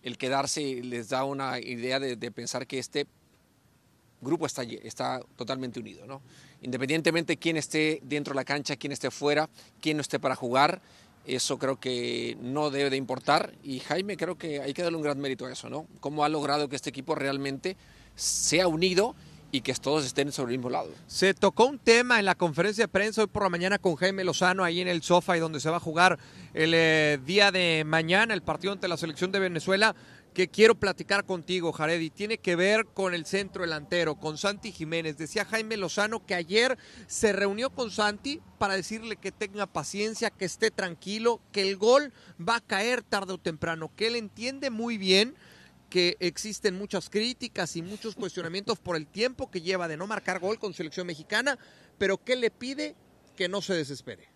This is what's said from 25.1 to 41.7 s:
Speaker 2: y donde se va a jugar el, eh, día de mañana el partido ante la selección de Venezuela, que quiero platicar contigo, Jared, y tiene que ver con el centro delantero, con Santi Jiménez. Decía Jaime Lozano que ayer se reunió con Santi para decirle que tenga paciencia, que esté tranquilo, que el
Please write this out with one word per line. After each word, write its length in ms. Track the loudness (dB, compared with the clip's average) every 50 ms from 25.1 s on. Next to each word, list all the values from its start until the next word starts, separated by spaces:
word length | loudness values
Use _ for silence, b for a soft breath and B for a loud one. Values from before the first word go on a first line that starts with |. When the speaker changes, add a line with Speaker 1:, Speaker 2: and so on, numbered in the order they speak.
| 4 4 6 4 2
Speaker 2:
y 40 | 2
donde 200 | 2 0 -2 -2
se 100 | -2 0
va 60 | -2
a 40 | -2
jugar 380 | -2 -2 4 6 6 6 6 B B B B B -20 B
el, 200 | B 0 2 4 6
eh, 460 | 6 6 6 6 6 6 4 2 0 0
día 280 | 2 6 6 6 6
de 320 | 6 4 2 4 2 2 2
mañana 480 | 2 2 0 2 4 4 4 4 4 0
el 80 | -4
partido 300 | -2 -4 -4 -2 -2 -4
ante 160 | -4 -2 -4 -4
la 80 | -4
selección 340 | -4 -4 -6 -4 -2 -2 0
de 80 | 0 0
Venezuela, 560 | 0 0 -2 -2 0 0 2 4 4 4 2 B B B B B B B -2
que 140 | -2 -2 0
quiero 260 | 6 8 8 8 8
platicar 520 | 6 2 -2 -2 -2 -2 0 0 0 0
contigo, 440 | -2 -4 -6 -2 -2 -2 -2 0 -2
Jared, 300 | -2 0 0 0 0 0
y 100 | -2 -4
tiene 280 | _ -6 -4 -4 -4 -4
que 180 | 0 0 2
ver 300 | 4 4 4 4 4 2
con 280 | -2 _ -2 -2 -2 -2
el 100 | -4 -4
centro 380 | -4 -4 -4 -4 -4 -6 -6
delantero, 540 | -6 -4 -4 -6 -4 -2 0 0 2 0 -2
con 200 | -2 -6 -6 -6
Santi 360 | -2 -2 -2 -2 -2 -10 -12
Jiménez. 440 | -10 -8 -6 -4 -4 -2 -2 -4 -6
Decía 280 | -6 -10 -6 -4 -4 -4
Jaime 320 | -2 -2 -4 -2 -2 -4
Lozano 500 | -4 -4 -4 0 0 0 0 -2 -6 -4
que 80 | -4 -4
ayer 420 | -4 -2 0 2 4 4 4 2 B B B B B -16
se 260 | B -4 2 4 4
reunió 380 | 4 4 2 0 0 0 -4 -4
con 220 | -2 -4 -6 -4
Santi 480 | 0 0 0 0 0 -2 -8 -8 -8 -8 -12 -20 -4 -2
para 160 | -2 0 0
decirle 400 | -2 -2 -4 -8 -8 -8 -8 -10
que 160 | -8 -8 -10
tenga 360 | -6 -6 -8 -8 -4 -6 -6
paciencia, 640 | -4 _ -6 -6 -4 -4 -2 -2 -2 -2 -2 -4 -4
que 140 | _ -4 -6
esté 280 | -6 -2 0 0 0
tranquilo, 680 | 0 -2 -6 -6 -6 -10 -8 -8 -6 0 2 2 2 2 _ _
que 100 | -2 0
el 140 | 0 0